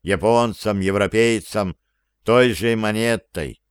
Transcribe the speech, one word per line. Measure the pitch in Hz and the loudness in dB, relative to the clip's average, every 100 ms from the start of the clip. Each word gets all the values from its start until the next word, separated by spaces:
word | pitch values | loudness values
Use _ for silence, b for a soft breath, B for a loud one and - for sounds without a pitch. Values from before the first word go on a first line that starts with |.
японцам, | - 95 101 120 117 101 107 101 | -4 0 2 2 0 -2 -4 -2
европейцам | 95 98 98 110 117 113 - 110 95 - _ _ _ _ | 0 0 0 2 2 0 -4 -4 -4 -8 _ _ _ _
той | - 120 127 | 2 4 4
же | 87 117 113 | 2 -2 0
монетой | 107 107 117 113 _ 90 71 55 _ | -2 -2 -2 -2 _ -10 -10 -12 _